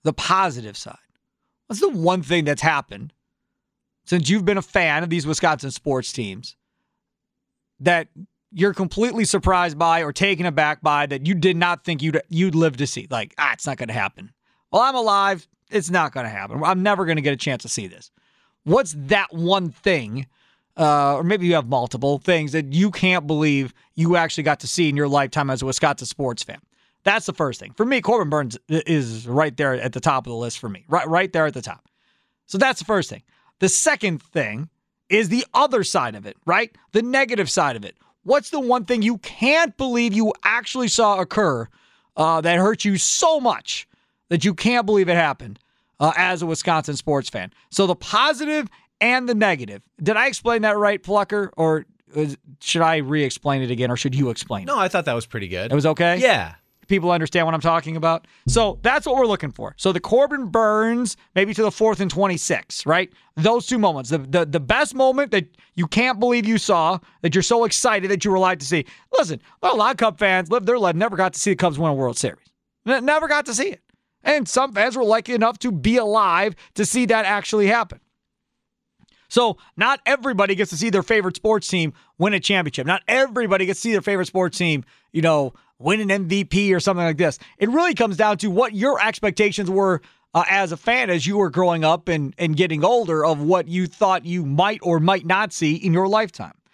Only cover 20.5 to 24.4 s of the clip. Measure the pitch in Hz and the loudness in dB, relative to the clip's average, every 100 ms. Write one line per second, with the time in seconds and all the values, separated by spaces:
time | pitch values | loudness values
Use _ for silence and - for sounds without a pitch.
20.5 | _ _ - 151 147 143 143 170 208 175 | _ _ 0 2 4 2 2 0 0 2
21.5 | 165 120 135 120 127 139 143 - 170 151 | 2 0 -2 -4 -2 -2 0 2 0 0
22.5 | 156 139 151 202 - 185 180 147 156 156 | -4 -2 2 2 2 0 0 0 0 2
23.5 | 139 131 - _ - 165 175 165 - | 0 -2 -8 _ -2 2 2 0 -2